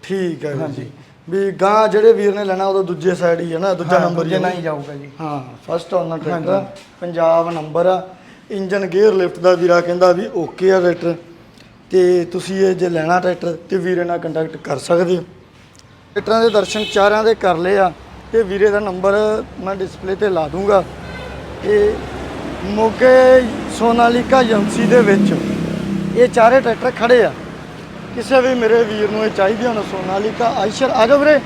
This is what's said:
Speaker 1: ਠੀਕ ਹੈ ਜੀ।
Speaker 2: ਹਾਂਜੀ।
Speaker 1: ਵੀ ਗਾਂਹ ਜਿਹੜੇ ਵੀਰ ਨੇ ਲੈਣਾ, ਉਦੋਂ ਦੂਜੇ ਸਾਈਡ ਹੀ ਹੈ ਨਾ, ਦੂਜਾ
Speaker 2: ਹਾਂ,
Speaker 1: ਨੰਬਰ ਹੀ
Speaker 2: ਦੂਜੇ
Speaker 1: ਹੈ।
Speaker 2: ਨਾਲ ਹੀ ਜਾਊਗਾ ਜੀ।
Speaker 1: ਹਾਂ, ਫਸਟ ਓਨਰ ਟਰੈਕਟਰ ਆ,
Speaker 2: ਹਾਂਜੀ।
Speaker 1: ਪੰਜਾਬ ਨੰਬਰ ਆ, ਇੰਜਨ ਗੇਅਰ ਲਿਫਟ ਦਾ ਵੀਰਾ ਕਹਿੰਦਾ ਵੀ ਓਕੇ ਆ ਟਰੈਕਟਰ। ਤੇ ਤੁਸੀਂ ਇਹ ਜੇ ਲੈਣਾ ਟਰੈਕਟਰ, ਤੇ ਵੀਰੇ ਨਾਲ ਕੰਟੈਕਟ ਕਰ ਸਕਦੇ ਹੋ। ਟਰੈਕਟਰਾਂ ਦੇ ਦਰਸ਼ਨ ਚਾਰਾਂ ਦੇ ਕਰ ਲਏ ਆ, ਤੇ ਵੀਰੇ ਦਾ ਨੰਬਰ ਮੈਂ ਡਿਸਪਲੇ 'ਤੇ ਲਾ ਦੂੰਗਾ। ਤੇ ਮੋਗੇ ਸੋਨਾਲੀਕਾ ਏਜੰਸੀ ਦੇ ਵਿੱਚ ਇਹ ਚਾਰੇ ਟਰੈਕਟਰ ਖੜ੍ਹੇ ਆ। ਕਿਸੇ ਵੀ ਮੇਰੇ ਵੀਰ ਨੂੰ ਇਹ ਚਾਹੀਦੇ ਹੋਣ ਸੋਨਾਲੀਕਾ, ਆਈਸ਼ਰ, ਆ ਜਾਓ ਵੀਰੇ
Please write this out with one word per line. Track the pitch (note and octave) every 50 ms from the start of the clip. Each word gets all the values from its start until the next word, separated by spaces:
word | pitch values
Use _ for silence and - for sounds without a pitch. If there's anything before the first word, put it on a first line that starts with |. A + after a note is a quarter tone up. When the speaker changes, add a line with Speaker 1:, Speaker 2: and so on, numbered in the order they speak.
| -
Speaker 1:
ਠੀਕ | - F#3 G3 F#3 F3 D#3+ C3+ C3+
ਹੈ | D3 C#3+
ਜੀ। | C3+
Speaker 2:
ਹਾਂਜੀ। | D#3+ D3+ C#3 B2+ B2 A#2 - - - _ - _ _ -
Speaker 1:
ਵੀ | E3+ F#3+ G3 G3
ਗਾਂਹ | F3+ - F3 G3 G#3 A3 A3 G#3+
ਜਿਹੜੇ | F#3 G#3+ G#3+ A3+ A3+
ਵੀਰ | G3 G3+ G3+ G3
ਨੇ | G3+ G#3
ਲੈਣਾ, | G3 F#3 F#3 F#3+
ਉਦੋਂ | G3 G3 G3 F#3+
ਦੂਜੇ | E3+ F3+ D3+ D3+ F#3 F3+
ਸਾਈਡ | E3+ F3 F3 E3+ E3+
ਹੀ | F3 E3+ E3
ਹੈ | D#3+
ਨਾ, | F3+ G3 F#3
ਦੂਜਾ | F3 F3 D3+ F#3 F#3
Speaker 2:
ਹਾਂ, |
Speaker 1:
ਨੰਬਰ | F3+ F3 F3 E3+
ਹੀ | -
Speaker 2:
ਦੂਜੇ | D#3+ F3
Speaker 1:
ਹੈ। | F#3
Speaker 2:
ਨਾਲ | - F3+ F3+
ਹੀ | F3+ E3
ਜਾਊਗਾ | D#3+ D3+ C#3+ C#3+ C#3+ D3
ਜੀ। | C#3 C#3 C#3+ C#3 -
Speaker 1:
ਹਾਂ, | D#3+ D#3 D3 C#3+ B2+ B2 A#2+ A2+ -
ਫਸਟ | - D#3+ E3+ E3+ - G3+
ਓਨਰ | F3+ E3+ E3 E3 D#3+
ਟਰੈਕਟਰ | D3 D#3 D#3+ E3+ D#3+ F3
ਆ, | F#3+
Speaker 2:
ਹਾਂਜੀ। | G3 F#3+ F#3+ - - - - - -
Speaker 1:
ਪੰਜਾਬ | - F3 E3+ E3 E3 E3 E3 E3 E3+ E3+
ਨੰਬਰ | E3+ E3 D3+ D#3 D3+ E3 F3
ਆ, | F#3 F#3 F3+ F3+ - - - - - - - - _
ਇੰਜਨ | A3+ G3 G3 F#3 F#3+ G3+ G3
ਗੇਅਰ | F#3 E3 F#3+ G#3 A3 G#3+
ਲਿਫਟ | F#3+ G#3 - - -
ਦਾ | E3 F#3 F3+
ਵੀਰਾ | F3 F3 F3+ F3 F3
ਕਹਿੰਦਾ | F3 F3 F3 F3+ F3+ F#3 F3
ਵੀ | F3 G#3+ A3+ -
ਓਕੇ | G3+ D#3+ C3+ - - F3+ F#3+ F#3+
ਆ | F#3+
ਟਰੈਕਟਰ। | F3 F3 E3+ E3+ F3 E3+ E3+ E3 - - - - - - _ - - - - - - -
ਤੇ | - F#3 F3+ F3+ F3+ F3+ E3+
ਤੁਸੀਂ | F3 F3 F#3 - F3+ F#3+ F#3+ F#3+
ਇਹ | F#3+ F#3
ਜੇ | E3+ F3 F3+
ਲੈਣਾ | E3+ E3 D#3 D#3+ F3 F3+
ਟਰੈਕਟਰ, | F3 F3+ F3+ E3+ - F3 E3+ E3 - -
ਤੇ | F#3+
ਵੀਰੇ | F#3+ E3+ F3+ F3+ E3+ F3
ਨਾਲ | F3 F3 E3+
ਕੰਟੈਕਟ | E3+ E3 D#3 D#3+ D#3+ D#3 -
ਕਰ | D3+ - - D#3+ C3
ਸਕਦੇ | - - F3 E3+ F#3 E3+ F#3
ਹੋ। | F3 - - - - - - _ - - - _ _ _ - - - - - -
ਟਰੈਕਟਰਾਂ | G#3 G3+ - G#3+ A3+ A3+
ਦੇ | A#3
ਦਰਸ਼ਨ | G3+ G#3 F#3+ F3+ - G#3+ G#3+
ਚਾਰਾਂ | - - G#3 G3 G#3 G#3 G#3+ A3
ਦੇ | A3 A3+
ਕਰ | G#3+ - F#3+ F3
ਲਏ | D#3+ E3+ F3+ G3 G3+
ਆ, | F#3+ F3+ D3+ - - - - - - - -
ਤੇ | A3+ A3+
ਵੀਰੇ | F#3 F#3+ G3 F#3+ G#3+
ਦਾ | G3+ G#3
ਨੰਬਰ | G#3 G#3 F3+ F#3 F#3 G3 G3 G#3 G#3+ G#3+ G#3+ G#3+ - - - F#3
ਮੈਂ | F#3 F#3+ G3
ਡਿਸਪਲੇ | F#3+ G3 F#3 - - - F#3 G3
'ਤੇ | F#3 G#3 G#3
ਲਾ | F#3 E3 D#3+ D3
ਦੂੰਗਾ। | C#3+ F3 G3 G3+ G#3 F#3+ E3+ C3+ - - - - - - - - - - - - - - -
ਤੇ | G3+ G#3 G#3 G#3 - G#3+ - - - - - - - - - - - - - -
ਮੋਗੇ | F#3+ G#3 G#3 A3 A3+ G#3+ - A#3+ B3+ B3+ B3+ B3+ B3+ B3+ C4 B3+ A3+ A#3+ - - - - -
ਸੋਨਾਲੀਕਾ | G#3+ A#3 A#3 A#3 A#3+ A#3 A#3+ B3 A#3 - C4 C4
ਏਜੰਸੀ | B3+ A3 A3 G#3 G#3 G#3 - A#3+ A3
ਦੇ | - - B3
ਵਿੱਚ | A#3 G3+ - - - - - - - - - - - - - - - - - - - - -
ਇਹ | A3 A#3+ B3
ਚਾਰੇ | - B3 A3+ A#3 A#3+ C4+
ਟਰੈਕਟਰ | B3 A#3+ A3+ - - B3
ਖੜ੍ਹੇ | A#3+ - G#3 A#3 B3+ B3 G#3+
ਆ। | E3 B2+ - - - - - - - - - - - - - - - -
ਕਿਸੇ | A#3+ A3+ G3+ B3+ C4
ਵੀ | B3 C4 C4
ਮੇਰੇ | B3 A#3 A3 A3+ A#3 A#3
ਵੀਰ | G#3+ G#3+ G#3+ G#3+ G3+
ਨੂੰ | G#3 G#3+ A3
ਇਹ | G#3+
ਚਾਹੀਦੇ | - - G3 F#3+ A3+ G#3 A#3
ਹੋਣ | B3 A#3 G#3+ G3
ਸੋਨਾਲੀਕਾ, | - G3 F#3+ F#3 F#3 F#3 G3 G#3 A3 G#3+ - A#3+ A3+ A#3+
ਆਈਸ਼ਰ, | B3 G3 G#3+ G#3 - C4 B3+
ਆ | A#3 - A3
ਜਾਓ | A#3 C#4 C#4+
ਵੀਰੇ | C#4+ D4 G#3+ C4 C4+